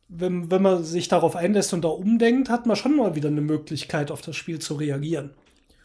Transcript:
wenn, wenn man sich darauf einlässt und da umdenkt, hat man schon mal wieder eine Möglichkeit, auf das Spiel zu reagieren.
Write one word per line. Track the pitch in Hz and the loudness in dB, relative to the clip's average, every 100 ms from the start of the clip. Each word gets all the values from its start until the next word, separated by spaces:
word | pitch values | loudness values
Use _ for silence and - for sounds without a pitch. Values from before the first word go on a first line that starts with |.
| - | -18
wenn, | 170 180 180 165 | -6 -4 -2 0
wenn | 190 | 4
man | 196 180 | 4 2
sich | 160 170 170 | 0 -4 2
darauf | 180 160 175 | 2 2 2
einlässt | 175 208 - | 0 2 0
und | 170 | 0
da | 160 | -2
umdenkt, | 160 196 226 233 262 262 | 0 2 4 4 4 2
hat | 233 233 | 0 0
man | 208 | 0
schon | 262 302 | 2 2
mal | 208 151 | 2 0
wieder | 151 | 0
eine | 151 | 0
Möglichkeit, | 147 151 151 143 - 156 147 | 0 -2 -4 -10 -4 -4 -4
auf | 143 | -6
das | - 147 | -10 -10
Spiel | - 160 | -8 -8
zu | - 147 | -6 -4
reagieren. | 151 139 151 156 143 - _ _ _ _ | -4 -4 -4 -4 -6 -16 _ _ _ _